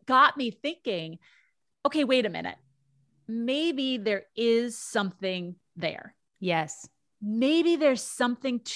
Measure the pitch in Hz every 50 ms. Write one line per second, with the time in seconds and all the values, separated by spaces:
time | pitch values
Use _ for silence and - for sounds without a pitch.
0 | _ - 262 254 285 277 - 285 254 226 - - - 294 330 - _ 254 196 170
1 | 160 160 165 - _ _ _ _ _ _ _ _ _ _ _ _ - 285 - 311
2 | 285 233 262 254 220 202 165 82 - 90 - - _ _ _ _ _ _ _ _
3 | _ _ _ _ _ - 226 226 233 240 262 294 320 339 294 269 269 262 254 240
4 | 202 220 208 190 - _ _ 220 233 233 226 233 240 240 226 - - - - 220
5 | 202 190 - - 190 190 185 180 175 175 180 - _ _ _ 170 175 160 - -
6 | - - - _ _ _ _ _ 190 180 170 165 156 151 - - - - _ _
7 | _ _ _ _ 208 208 214 226 254 277 311 330 330 339 339 277 311 285 262 220
8 | - - - - 254 240 247 - - 269 247 233 - - -